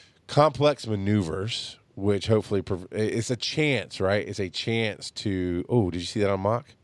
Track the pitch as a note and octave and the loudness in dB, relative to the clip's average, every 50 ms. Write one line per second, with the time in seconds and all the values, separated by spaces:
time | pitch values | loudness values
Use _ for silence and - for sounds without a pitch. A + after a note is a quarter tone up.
0 | - _ _ _ _ - - D3 D3 D#3 C3 B2+ C#3+ D3+ C#3+ - - A2+ G#2+ G2 | -20 _ _ _ _ 0 4 6 6 6 6 4 2 2 2 2 -2 -4 -4 -2
1 | G2 G2+ G#2+ G#2 F2+ D#2+ D#2 F#2+ G2 A#2 - - - - - _ _ _ _ - | 2 2 4 4 2 0 -2 -4 -4 -6 -6 -8 -8 -10 -14 _ _ _ _ -4
2 | G2 G#2 G2+ F#2+ - - A2+ G#2+ G2 - G#2 G2 E2+ - G2+ E2+ F#2 - - G#2 | 0 0 0 0 2 2 2 2 2 0 -2 -2 -2 -2 -6 -6 -6 -8 -4 -4
3 | A2 G2+ E2 A#2 A2+ - B2+ G#2+ - - - D#3 D3+ D3 C3+ A2 F2 - - - | -2 -2 -2 -2 -2 -2 -4 -4 -4 -6 -2 0 0 0 0 0 -2 -6 -6 -2
4 | G2 F#2 G2+ G#2 D#2 - G2+ - G2 F2+ - - - A#2 A2+ A2+ A2+ G#2+ F#2 - | 0 2 2 2 0 -4 -6 -6 -6 -6 -6 -6 -4 -2 0 0 0 -2 -4 -6
5 | - - _ - - G#2+ G2 F#2 F2+ F2+ F2 F2 F2 - A#2+ B2 G2+ F2 E2 F2 | -12 -14 _ -6 -4 -2 -2 0 0 0 -2 -2 -2 0 2 2 2 2 0 -4
6 | F2 - - A2+ G2+ G2 G2 F#2+ F#2+ G#2 A#2 A#2 - _ - _ | -6 -6 -2 0 0 2 0 0 0 0 0 -2 -4 _ -20 _